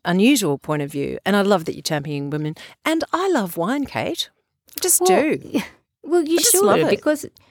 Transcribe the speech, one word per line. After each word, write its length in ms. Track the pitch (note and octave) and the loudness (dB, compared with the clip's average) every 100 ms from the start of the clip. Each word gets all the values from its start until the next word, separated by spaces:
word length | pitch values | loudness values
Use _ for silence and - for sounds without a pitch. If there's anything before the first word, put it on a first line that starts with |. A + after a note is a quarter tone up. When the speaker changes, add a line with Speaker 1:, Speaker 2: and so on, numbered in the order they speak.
| F3 | 0
Speaker 1:
unusual 520 | F3+ A3+ C#4+ F3 C#3 | 4 4 4 2 -2
point 240 | - D3+ | -4 -4
of 80 | C#3+ | -4
view. 280 | D3 C#3 B2+ F3+ | -6 -6 -4 0
And 100 | G3+ | 2
I 60 | |
love 240 | G3 F#3+ D#3+ | 4 2 0
that 80 | |
you're 80 | - | -8
championing 480 | - D3+ D3 C#3+ C#3+ | -4 -4 -4 -6 -4
women. 260 | D3+ D3+ D#3 - - - | -4 -6 -8 -14 -8 -4
And 180 | D#4+ - | -2 -2
I 160 | D#4+ F#4+ | -2 0
love 280 | D4+ F#3 E3+ | 0 -2 -4
wine, 280 | F3+ C#4+ C4+ | -2 -2 -4
Kate. 440 | A2 - - - _ _ _ _ - | -4 -4 -6 -10 _ _ _ _ -4
I 20 | |
just 200 | F4+ - | 0 2
Speaker 2:
Well, 80 | F4+ | 4
Speaker 1:
do. 300 | F#4 D4+ C#3 | 4 2 -2
Speaker 2:
yeah. 200 | - B3+ - - _ _ | -4 -6 -6 -12 _ _
Well, 200 | - F4 | -2 0
you 120 | D4+ E4+ | 2 2
Speaker 1:
I 60 | |
just 220 | - F#4 | 2 4
love 140 | G4+ - | 4 4
Speaker 2:
should, 80 | D#4+ | 2
Speaker 1:
it. 20 | |
Speaker 2:
because, 360 | G#3 D4+ D4 - - _ | 0 0 -2 -4 -18 _